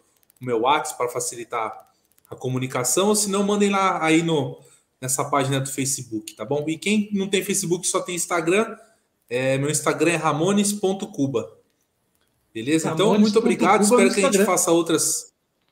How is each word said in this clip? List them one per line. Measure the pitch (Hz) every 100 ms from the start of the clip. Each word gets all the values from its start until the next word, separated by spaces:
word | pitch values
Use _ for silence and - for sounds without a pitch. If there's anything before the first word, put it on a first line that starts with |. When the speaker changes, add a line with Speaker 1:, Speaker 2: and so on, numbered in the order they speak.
| _ _ _ -
Speaker 1:
o | 127
meu | 113
WhatsApp | 123 151 151 -
pra | 123
facilitar | 127 123 120 117 120 110 - - _ _ _ -
a | -
comunicação, | 127 127 127 131 123 - 202
ou | 208
se | 196
não, | 196
mandem | 202 202 202
lá | 196 190 175
aí | 160 160
no, | 170 156 123 - - _ _ -
nessa | 131 - 139
página | 143 135 139
do | 135
Facebook, | - 131 - 117 110 - -
tá | 107
bom? | 147 151
E | 160
quem | 202 214 208
não | 196 190
tem | 196
Facebook, | 190 180 165 175 -
só | 185
tem | 180 175
Instagram, | - 175 160 196 226 214 - _ _ _ -
é, | 120 131 135
meu | 143
Instagram | 147 - 180 170
é | 165
ramones | 156 147 175 202 202
ponto | 202 190 196 214
cuba. | - 135 113 107 - _ _ _ _ _ _ _ _ _
Beleza? | 113 120 160 160
Então, | 160 196
Speaker 2:
Ramones | 208 214
ponto | 220
cuba | -
Speaker 1:
muito | 170 175
obrigado. | 208
Speaker 2:
no | 208
Speaker 1:
Espero | 240 -
que | 202
a |
gente | 185
Speaker 2:
Instagram. | 196 202
Speaker 1:
faça | 175 -
outras, | 170 165 156 - - - _ _ _ _